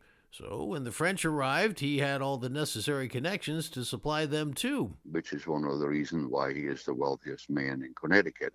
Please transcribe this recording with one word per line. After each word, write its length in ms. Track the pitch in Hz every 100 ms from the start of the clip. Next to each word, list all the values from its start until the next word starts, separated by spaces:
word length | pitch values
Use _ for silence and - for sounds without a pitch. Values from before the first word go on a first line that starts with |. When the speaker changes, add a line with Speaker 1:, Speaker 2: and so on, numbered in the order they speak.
| - _ _
Speaker 1:
So 300 | - - -
when 220 | - 170
the 80 | 123
French 320 | - 165 190
arrived, 560 | 165 151 135 147 214 175
he 180 | 143 143
had 240 | 139 139
all 160 | 135 135
the 100 | 123
necessary 600 | 139 147 113 104 139 131
connections 600 | 123 156 202 - 160 156
to 140 | 131
supply 420 | 120 127 147 151 156
them 280 | 151 151
too. 420 | 135 240 277 117 76
Speaker 2:
Which 300 | - 82 -
is 120 | 76
one 200 | 82 76
of 160 | 73 71
the 80 | 73
reasons 420 | 73 71 82 67
why 240 | 67 69
he 120 | 71 71
is 180 | 69
the 100 | -
wealthiest 560 | 65 69 67 71 67 -
man 320 | 71 67 65
in 120 | 65
Connecticut 580 | - 80 98 85 - 65